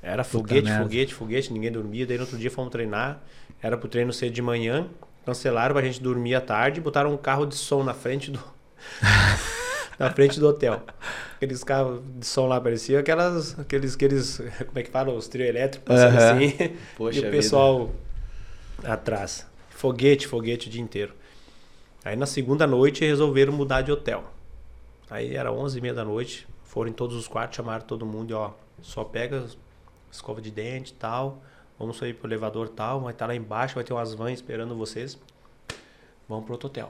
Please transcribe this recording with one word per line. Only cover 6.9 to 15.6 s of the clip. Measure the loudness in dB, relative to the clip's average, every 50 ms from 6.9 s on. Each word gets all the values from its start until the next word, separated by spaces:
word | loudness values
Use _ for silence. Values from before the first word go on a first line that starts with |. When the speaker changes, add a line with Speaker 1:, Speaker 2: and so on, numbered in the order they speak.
| 2 2 2 2 0
Speaker 1:
um | 0
carro | 0 0 2 2 0
de | -2 -2
som | -6 -2 0 0 2 2
na | 0 -4
frente | -4 -4 -4 -4 -4 -4 -6
do, | -10 -10 -10 -12 -20 -20 -20 -20 -20 -20 -18 -16 -6 2
<laughs> | 4 6 8 8 8 6 4 2 0 -6 -6 -6 -6 -6 -6 -6 -8 -10 -6 -2
na | -2 0
frente | 6 6 6 6 6 6
do | 4 4
hotel. | 6 6 2 2 2 0 -4 -12 -16 -12 -12 -10 -10 -10 -12 -14 -6 -4
Aqueles | -4 -4 -4 -6 -2
carros | 0 2 2 2 0 0 -6 -8 -12 -12 -10
de | -8
som | -4 0 2 4 4
lá, | 4 2
parecia | 2 0 0 0 0 2 2 4
aquelas, | 4 4 4 4 4 2 2 0 -4 -4 -8 -10
aqueles, | -6 -2 -2 0 0 0 0
aqueles, | 4 4 4 4 4 0 -2 -6 -8 -10 -10 -8 -8 -8 -6
como | -6 -6
é | -8
que | -2
fala, | -2 0 0 0 -2
os | -4 -6 -8
trio | -4 -2 0
elétricos, | 0 2 2